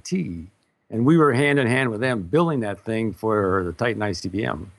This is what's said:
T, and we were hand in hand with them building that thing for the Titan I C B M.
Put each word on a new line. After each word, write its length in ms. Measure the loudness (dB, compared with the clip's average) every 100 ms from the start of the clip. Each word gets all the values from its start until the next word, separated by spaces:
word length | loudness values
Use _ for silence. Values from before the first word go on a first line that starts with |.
T, 440 | -6 -4 -4 -8 -12 _ _ _ -8
and 160 | 0 4
we 120 | 6
were 140 | 6
hand 240 | 4 2 4
in 80 | 2
hand 220 | 2 0
with 120 | -2
them 220 | -2 -2
building 360 | 0 0 2 0
that 200 | -4 -6
thing 320 | -4 -4 -4
for 500 | -4 -2 0 2 0
the 80 | -2
Titan 300 | -2 -2 -2
I 100 | -4
C 160 | -4 -6
B 140 | -4
M. 280 | -4 -6 -10